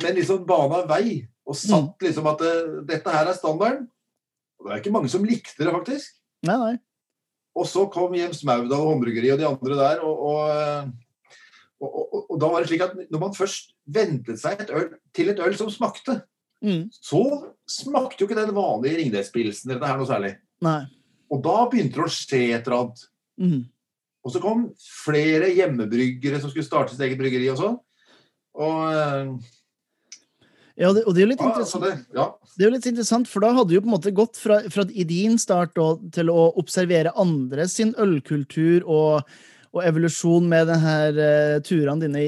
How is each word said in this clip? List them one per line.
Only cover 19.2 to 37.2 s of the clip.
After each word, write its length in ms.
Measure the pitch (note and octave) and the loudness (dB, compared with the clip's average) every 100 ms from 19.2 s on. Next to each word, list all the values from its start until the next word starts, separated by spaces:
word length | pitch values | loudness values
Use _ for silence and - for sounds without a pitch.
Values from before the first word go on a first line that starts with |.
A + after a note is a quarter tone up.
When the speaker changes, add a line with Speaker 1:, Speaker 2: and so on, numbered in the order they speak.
| G2+ A#2+ A2+ - B2+ | -4 -4 -4 -6 -8
Speaker 1:
eller 80 | C3 | -4
det 80 | C#3+ | -4
her 80 | C#3 | -2
noe 80 | B2+ | -2
særlig. 300 | G#2+ G2 G2 _ - | -4 -4 -8 _ -4
Speaker 2:
Nei. 240 | E3 D3+ C3+ _ _ _ - | -2 -2 -6 _ _ _ -8
Speaker 1:
Og 100 | C#3 | -4
da 240 | D3+ G#3 A#3+ | 0 2 2
begynte 280 | B3 C#3 | 2 0
det 100 | C3+ | -2
å 40 | D#3+ | -4
skje 440 | - - C3 A#2+ | -4 -2 0 2
et 140 | A#2 A#2+ | 0 -2
eller 100 | B2 | -2
annet. 300 | A#2+ A#2 - _ _ - | -2 -8 -20 _ _ -2
Speaker 2:
Mm. 260 | F3+ C#3 B2 _ _ _ _ _ | 0 0 -4 _ _ _ _ _
Speaker 1:
Og 80 | B2 | -8
så 80 | F3 | -4
kom 320 | G3 A#3 A#3 - | -2 0 -2 -8
flere 720 | - - D3+ D3+ D#3 D#3 F#3+ | -20 -10 -2 2 2 2 4
hjemmebryggere 920 | F3+ F3 B2 G#2 A#2 B2+ B2+ C#3 C#3+ | 4 2 0 0 0 0 -2 -4 -2
som 120 | C#3 | -4
skulle 120 | D#3+ | -6
starte 280 | D3 D3+ C3+ | -2 -2 -2
sitt 80 | B2+ | -2
eget 180 | C3 C3 | -4 -2
bryggeri 320 | C3 B2 C3 | -2 0 0
og 80 | C3+ | 0
sånn. 220 | G3+ A#3+ _ _ _ _ _ _ _ | -2 -4 _ _ _ _ _ _ _
Og, 400 | D3 D#3 D#3+ D#3+ | -4 -2 -2 0
eh, 440 | D#3 D3 C#3 C3+ B2+ A#2+ _ _ _ _ _ - - _ _ _ _ _ - | 0 0 -2 -6 -10 -14 _ _ _ _ _ -20 -20 _ _ _ _ _ 0
Speaker 2:
Ja, 120 | F3+ | 2
det, 100 | G3+ | 4
og 80 | A3+ | 4
det 80 | F3 | 4
er 40 | |
jo 60 | G#3 | 4
litt 80 | C4+ | 4
Speaker 1:
ja, 80 | C#4 | 0
Speaker 2:
interessant. 340 | A3+ A3 F3+ | 0 -4 -4
Speaker 1:
så 60 | F#3+ | -4
det, 160 | D#3 - | -4 -6
ja. 100 | - - - _ - | -4 -4 -6 _ 2
Speaker 2:
Det 60 | |
er 40 | G#3 | 2
jo 60 | |
litt 120 | B3+ B3 | 2 -2
interessant, 400 | A#3+ G#3+ A#3 A#3+ | -2 0 0 0
for 160 | G3+ | 2
da 80 | A3 | 4
hadde 160 | B3 F#3+ | 4 4
du 60 | |
jo 60 | F#3 | 4
på 60 | A3+ | 2
en 60 | F#3+ | 0
måte 160 | G3 | 2
gått 220 | F#3+ A#3 - | 2 2 0
fra, 220 | D#4 D#4 G#3 | 2 2 2
fra 160 | G3+ G3 | -2 -2
i 160 | A3+ | -2
din 320 | E3 E3+ G#3+ A#3 | -2 0 2 2
start 360 | - F3+ E3+ | 2 0 0
da, 140 | F3 D#3+ E3 F3 | 0 0 0 -4
til 200 | F3+ E3 | -2 2
å 140 | E3+ E3 F3+ | 6 6 4
observere 540 | - F#3 F3+ E3+ D#3 | -2 0 2 2 2
andre 500 | - | 2